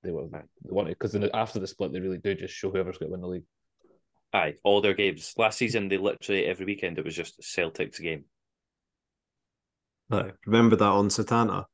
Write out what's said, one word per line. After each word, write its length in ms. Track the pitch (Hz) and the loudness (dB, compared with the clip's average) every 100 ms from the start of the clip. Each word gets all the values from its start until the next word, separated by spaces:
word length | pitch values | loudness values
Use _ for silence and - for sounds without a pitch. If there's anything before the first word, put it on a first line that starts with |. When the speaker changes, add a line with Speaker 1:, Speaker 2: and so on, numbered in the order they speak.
Speaker 1:
they 80 | 95 | -6
were, 160 | 82 78 | -6 -8
they 80 | 76 76 _ | -12 -16 _
wanted, 340 | - 92 87 85 | -6 -4 -2 -4
'cause 160 | 107 | -4
in 60 | 104 | -2
the, 140 | 104 110 | -2 0
after 240 | 110 110 | -2 -4
the 60 | 95 | -8
split, 240 | - 95 | -6 -6
they 80 | 80 | -4
really 180 | 92 92 | -6 -4
do 160 | 101 | -4
just 200 | 92 90 | -4 -6
show 180 | - 95 | -6 -4
whoever's 260 | 95 87 - | -2 -4 -4
gonna 140 | 78 | -8
win 80 | 90 | -8
the 80 | 90 | -6
league. 160 | 90 87 _ _ _ _ _ _ _ _ | -8 -10 _ _ _ _ _ _ _ _
Speaker 2:
Aye, 220 | 104 80 73 | 0 0 0
all 160 | 101 101 | 4 4
their 140 | 101 | 4
games. 380 | 95 101 78 - - | 4 2 0 -10 0
Last 220 | 110 - | 0 2
season, 280 | 120 117 98 | 0 0 0
they 80 | 95 | 0
literally, 460 | 101 - - 98 85 | 0 -2 -2 0 0
every 200 | 92 95 | -2 -4
weekend, 320 | 101 - 80 | -4 -4 -4
it 60 | |
was 100 | 80 | -6
just 260 | 82 82 - | -6 -10 -10
Celtic's 540 | - - 82 - 90 - | -10 -4 -4 -2 -8 -6
game. 240 | 82 78 - _ _ _ _ _ _ _ _ _ _ _ _ _ _ _ _ _ _ | -8 -8 -10 _ _ _ _ _ _ _ _ _ _ _ _ _ _ _ _ _ _
Speaker 3:
Aye. 200 | 104 98 - - | -2 -2 -8 2
Remember 300 | 113 117 110 | 6 8 8
that 80 | |
on 240 | 104 98 104 | 6 4 2
Satanta? 560 | - 104 117 113 95 92 | 0 0 2 2 -2 -8